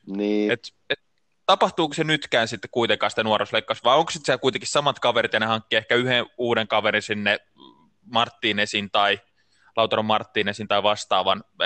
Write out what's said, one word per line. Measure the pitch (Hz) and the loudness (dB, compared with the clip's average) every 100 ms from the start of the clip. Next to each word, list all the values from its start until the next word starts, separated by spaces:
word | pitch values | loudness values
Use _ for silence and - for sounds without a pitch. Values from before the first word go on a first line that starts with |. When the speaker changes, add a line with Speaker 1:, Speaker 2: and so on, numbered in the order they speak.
| - | -10
Speaker 1:
Niin. | 98 104 104 104 | -4 -2 0 0
Speaker 2:
Et, | 120 - _ _ | -2 -6 _ _
et, | - _ _ _ _ - | -10 _ _ _ _ 0
tapahtuuko | 196 202 - 160 | 2 2 0 -2
se | 143 | -2
nytkään | 156 156 - 127 113 | -2 -2 0 0 0
sitten | 113 - | -4 -6
kuitenkaan | 123 113 104 104 | -2 0 0 0
sitä | - | -2
nuorennusleikkausta, | 110 104 101 110 - 113 117 | 0 0 0 -4 -2 0 4
vai | 139 | 4
onko | 165 | 2
sit | 165 147 | -4 -2
siellä | 127 | 0
kuitenkin | 135 110 - | 0 -2 -2
samat | 151 143 - | 0 0 0
kaverit, | 123 117 104 | 0 0 0
ja | 110 | -2
ne | 110 | 0
hankkii | 110 - 110 | -2 0 -2
ehkä | 107 120 | 2 0
yhden | 127 123 - - | 2 0 -2 -4
uuden | 120 113 110 | -2 0 0
kaverin | 110 104 107 | 0 2 -2
sinne | - 104 104 104 _ _ 65 _ _ _ 101 | -2 -4 -2 -2 _ _ -20 _ _ _ -2
Martínezin | 117 - _ 117 104 104 107 101 | 0 0 _ -2 0 -2 -4 -2
tai | 107 101 98 _ _ _ _ _ - | 0 2 0 _ _ _ _ _ -2
Lautaro | 110 110 | 0 0
Martínezin | 107 107 - 110 101 101 104 | 0 -2 -2 -4 -4 -6 -2
tai | 101 | 0
vastaavan, | 101 104 - 98 92 95 - _ | 2 -2 -2 0 0 -2 -6 _